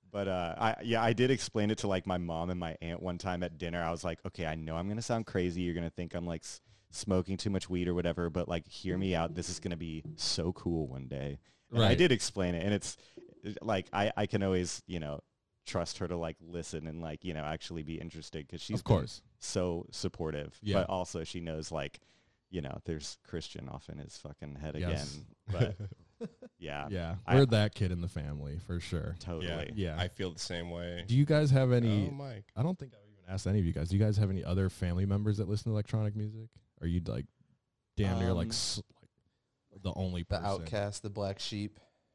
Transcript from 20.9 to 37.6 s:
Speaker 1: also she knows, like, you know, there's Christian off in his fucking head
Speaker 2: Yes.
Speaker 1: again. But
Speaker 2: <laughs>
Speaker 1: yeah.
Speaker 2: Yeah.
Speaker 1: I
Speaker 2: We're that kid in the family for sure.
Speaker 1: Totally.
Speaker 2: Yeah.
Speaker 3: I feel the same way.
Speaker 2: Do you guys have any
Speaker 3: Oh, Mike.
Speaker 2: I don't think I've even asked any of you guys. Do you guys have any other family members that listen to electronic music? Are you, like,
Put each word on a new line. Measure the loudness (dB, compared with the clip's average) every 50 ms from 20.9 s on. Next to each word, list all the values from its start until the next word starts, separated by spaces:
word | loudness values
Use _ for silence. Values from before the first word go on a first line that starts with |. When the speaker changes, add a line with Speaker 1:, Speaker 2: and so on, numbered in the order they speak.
Speaker 1:
also | 0 -2 -2 -4 -4 -6 -6
she | -6 -6 -6
knows, | -6 -4 -4 -4 -6 -4
like, | -4 -4 -4 -4 -8 -14 _ _ _ _ _ _ _ _ _ _
you | -6 -4
know, | -4 -4 -8 -8 _
there's | -4 -6 -4 -6 -10 -12 _ _
Christian | -8 -6 -6 -6 -6 -10 -10 -10 -8
off | -10 -10 -10 -12
in | -12
his | -12 -12 -12 -14 -14
fucking | -14 -14 -12 _ -12 -10 -10
head | -8 -8 -6 -4 -2
Speaker 2:
Yes. | -2 0 0 -2 -2 -6 -10
Speaker 1:
again. | -12 -14 -16 -20 _ _ -4
But | 0 0 0 0 -2 -8 -10 -12 -12 _ -20 _ _ _ -12 -12 -12 _ -20 -20
Speaker 2:
<laughs> | _ _
Speaker 1:
yeah. | -10 -8 -6 -6 -6 -4
Speaker 2:
Yeah. | -4 -4 -4 -4 -6 -6 0
Speaker 1:
I | 6 8
Speaker 2:
We're | 8 8
that | 8 6 4 4 2 2
kid | 0 0 0
in | 2 -2
the | -4 -4
family | -4 -6 -6 -6 -6 -6 -6 -6 -6 -8
for | -6 -4 -4 -4
sure. | -2 -2 -2 -2 -2 -4 -6 -8
Speaker 1:
Totally. | -6 -6 -4 -4 -2 -2 -2 -4 -4 -4 -4
Speaker 2:
Yeah. | -2 -2 -2 0 -2
Speaker 3:
I | -2 -2
feel | -2 -4 -6 -6
the | -4 -6
same | -6 -4 -4 -4 -4 -4
way. | -6 -6 -6 -6 -6 -6 0 4
Speaker 2:
Do | 6
you | 6 8
guys | 8 6 6 8 8
have | 8 8 8 6
any | 6 6 6 6 6 4 4 2
Speaker 3:
Oh, |
Mike. | -2 -6 -8 -8 -10 -12 -14 _ _
Speaker 2:
I | 0
don't | 0 0 0 -4
think | -8 -16 -16
I've | -20 -20 -20
even | -20 _ -8
asked | -6 -4 -2 2
any | 4 4 4
of | 4
you | 4
guys. | 2 0 0 2
Do | 4
you | 6 6
guys | 6 6 4
have | 4 4
any | 2 0 0
other | 2 2 4 2 2
family | 2 0 0 0 2 2 2
members | 2 2 2 4 2 2 2
that | 0 0
listen | 0 0 0
to | 0
electronic | 0 0 0 0 0 0 0 0 0
music? | -2 -4 -4 -6 -10 -14 -14 _ -20 _ _ _ _
Are | 0
you, | 2 2 2 2
like, | 0 -4 -4 -4 -8 _ _ -20 _ _ _